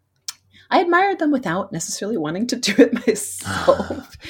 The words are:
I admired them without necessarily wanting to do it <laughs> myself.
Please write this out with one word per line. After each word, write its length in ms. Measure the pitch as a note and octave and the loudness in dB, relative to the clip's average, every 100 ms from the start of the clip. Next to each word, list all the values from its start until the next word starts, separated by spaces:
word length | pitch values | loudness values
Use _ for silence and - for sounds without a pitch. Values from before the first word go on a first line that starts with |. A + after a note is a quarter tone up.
| _ _ - - _ _ - | _ _ -18 -18 _ _ 0
I 80 | C#4+ | 2
admired 400 | F4+ E4+ G4 F#4+ | 4 2 2 0
them 100 | D#4 | 0
without 400 | C4+ F#3+ F3 - | 0 0 -4 -4
necessarily 460 | E3 - - G3+ A3+ | -6 -8 -8 -6 -4
wanting 300 | D3+ F3 A#3+ | -4 -4 -2
to 80 | A#3+ | -2
do 180 | G#3 G3 | 0 6
it 160 | - | 6
<laughs> 140 | G#3+ - | 6 -2
myself. 1120 | - - - - - - C#5 - - - - | -2 -4 -10 -8 -4 2 2 0 -8 -12 -18